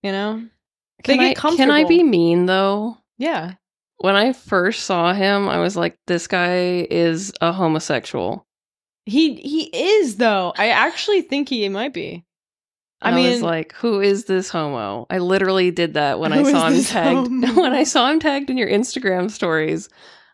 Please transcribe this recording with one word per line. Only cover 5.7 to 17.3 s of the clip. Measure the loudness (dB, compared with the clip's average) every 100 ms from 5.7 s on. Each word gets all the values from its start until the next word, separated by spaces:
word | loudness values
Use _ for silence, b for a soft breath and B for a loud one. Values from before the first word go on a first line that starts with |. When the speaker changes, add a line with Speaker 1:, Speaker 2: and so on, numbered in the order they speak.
| -2
Speaker 2:
like, | -4 -4 -4
"This | -4 -2
guy | -2 0 0 0 -2 -2
is | 0 0 0 -6 -4
a | -2
homosexual." | 0 0 0 -2 -4 -4 -6 -6 -6 -12 _ _ _ _ _ -2
Speaker 1:
He, | 0 0 -2
he | -6 -6 -4
is, | -2 2 2 2 0
though. | 0 0 -2 0
I | 0
actually | 2 0 -2 0 0
think | 0 -4 -2
he | -4 -4
might | -4 -6
be. | -8 -10 -12 -18 _ _ _ _ _ _ _
I | 0
Speaker 2:
I |
was | 2 2 2
Speaker 1:
mean |
Speaker 2:
like, | 0 -2 -6
"Who | -4 -2 2
is | 2 0 0
this | -2 -2
homo?" | -4 -4 -4 -6 -8 -6
I | -2
literally | 0 2 2 2 0
did | 0 -2
that | 0 -2 0
when | 0
I | 2
Speaker 1:
"Who | 4
Speaker 2:
saw | 4 2
Speaker 1:
is |
Speaker 2:
him | 2
Speaker 1:
this | 2
Speaker 2:
tagged, | 0 2 2
<laughs> | 0